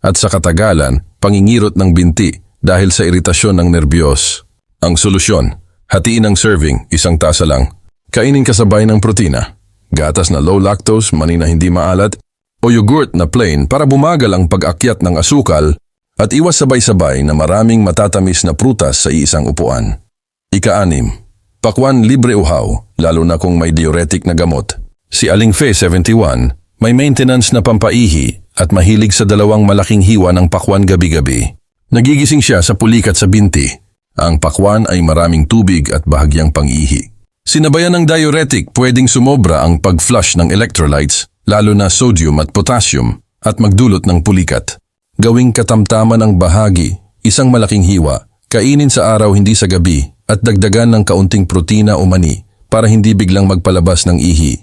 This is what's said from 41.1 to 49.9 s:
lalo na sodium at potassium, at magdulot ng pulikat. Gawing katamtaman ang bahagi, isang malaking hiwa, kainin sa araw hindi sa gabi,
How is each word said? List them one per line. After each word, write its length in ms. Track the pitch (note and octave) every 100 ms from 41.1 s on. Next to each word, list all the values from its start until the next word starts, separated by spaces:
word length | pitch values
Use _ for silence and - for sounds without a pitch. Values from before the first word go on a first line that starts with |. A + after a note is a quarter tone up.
| - - _ -
lalo 240 | G#2 G#2
na 160 | G#2 G2
sodium 480 | - B2+ F#2 D#2+ D2
at 160 | D2
potassium, 640 | G2+ F#2 B2 - C2+ A#1 G#1 _ _
at 160 | - G#2
magdulot 480 | A2 G2 B2 F#2+ -
ng 160 | F2
pulikat. 560 | E2 F#2 F2+ B1 - - _ _ _ -
Gawing 320 | A2+ A#2 B2
katamtaman 720 | A2+ A2+ A2 G#2 A2+ A2+ A2+
ang 160 | A2 F#2
bahagi, 560 | F2 F#2+ G#2+ F2 D#2+ F#2 _ _ A2+
isang 240 | G2+ C3
malaking 320 | B2 G#2 G#2+
hiwa, 480 | F2 G2 D2+ B1+ - _ _
kainin 420 | - B2+ C#3+ D3
sa 240 | - G2 A2
araw 160 | G#2+
hindi 240 | G2+ G2+ A2
sa 80 | G2+
gabi, 400 | F#2 E2+